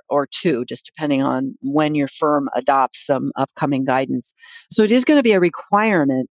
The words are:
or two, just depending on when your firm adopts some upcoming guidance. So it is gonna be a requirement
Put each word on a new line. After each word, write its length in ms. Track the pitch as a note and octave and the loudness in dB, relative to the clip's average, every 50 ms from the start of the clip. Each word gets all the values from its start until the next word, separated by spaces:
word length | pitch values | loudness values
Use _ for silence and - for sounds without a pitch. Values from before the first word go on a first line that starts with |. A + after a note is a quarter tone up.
| _ - | _ -4
or 200 | - C#3+ C#3 - | -2 -2 -2 -2
two, 380 | - - - F#3 D3 A#2 B2 | -6 -4 -2 -2 -2 -2 -4
just 200 | - - - - | -6 -10 -14 -14
depending 380 | - _ - D#3+ D3 C#3+ C3+ C3+ | -18 _ -6 -2 -2 0 0 0
on 340 | C3+ B2+ B2+ C3+ C3+ - - | 0 -2 -2 -4 -6 -8 -8
when 340 | - C3+ C#3+ D3+ D#3 D3+ D3+ | -8 -2 0 0 0 0 0
your 120 | D3+ C#3+ C3 | -2 -2 -4
firm 400 | - - D#3+ D3+ D3 D3 C#3 B2+ - | -4 -2 0 0 0 0 0 -2 -4
adopts 540 | B2 C3 C#3 C#3 C3+ C3 A#2+ - - - - | -4 0 0 2 2 2 0 -2 -8 -4 -2
some 240 | C#3+ C3 C3+ C#3 - - | -2 -2 -2 -4 -4 -4
upcoming 480 | C3+ - _ - D#3+ C#3 C#3+ C3 C3+ | -4 -4 _ -4 -4 -2 -2 -2 0
guidance. 500 | C3+ B2+ B2+ C3+ B2+ C3 B2 - - - _ _ - - - - - | 0 0 0 0 -2 -4 -6 -6 -8 -20 _ _ -20 -20 -20 -20 -10
So 120 | - - G#3+ | 0 0 2
it 80 | G#3+ | 4
is 120 | A3+ B3+ B3 | 4 2 4
gonna 200 | - D4+ C#4+ B3+ | 4 4 4 4
be 80 | A#3 | 4
a 80 | G#3 F#3+ | 4 4
requirement 920 | F3 F3 - - - - G#3 G3+ G#3+ A3+ G#3 F3 D3 C3+ C3+ C3 B2+ - _ | 4 2 0 -2 -10 -2 0 0 2 2 2 2 2 2 0 -2 -4 -6 _